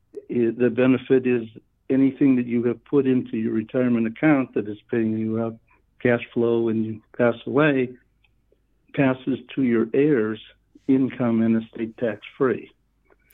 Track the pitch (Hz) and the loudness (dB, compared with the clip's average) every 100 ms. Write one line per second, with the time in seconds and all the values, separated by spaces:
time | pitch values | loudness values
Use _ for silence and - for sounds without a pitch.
0 | _ - - 123 117 113 123 113 127 127 | _ -20 -6 -2 -2 2 0 2 2 2
1 | - 131 123 123 113 - _ _ _ 131 | 2 2 2 -2 -4 -16 _ _ _ 2
2 | 135 135 143 127 120 117 120 113 - 147 | 2 2 2 2 0 -2 -2 -4 -2 0
3 | 131 127 123 113 113 113 107 131 127 117 | 2 0 -2 -4 -2 -4 -2 -2 0 0
4 | 113 113 156 143 123 123 101 104 _ 120 | -2 0 2 2 0 -6 -6 -12 _ -2
5 | 113 110 110 110 113 113 _ _ _ _ | -2 -2 -4 -4 -6 -8 _ _ _ _
6 | 123 117 - 123 117 117 117 110 110 110 | 0 0 -2 -2 0 0 0 -2 -4 -8
7 | _ - 120 113 - 123 151 135 123 127 | _ -2 0 0 -4 0 2 2 -4 -8
8 | _ _ _ _ _ _ _ _ _ - | _ _ _ _ _ _ _ _ _ 0
9 | 135 127 - 123 - - 127 117 113 131 | 0 0 -4 -6 -6 -4 0 0 0 0
10 | 151 135 107 110 - _ _ - - 135 | 2 2 -2 -6 -14 _ _ -12 0 0
11 | 127 - 120 113 113 113 113 - 113 - | 0 -2 0 2 2 0 -2 -8 -10 -6
12 | 120 104 - - 131 98 - _ _ _ | -6 -6 -14 -2 -2 -2 -8 _ _ _
13 | _ _ _ | _ _ _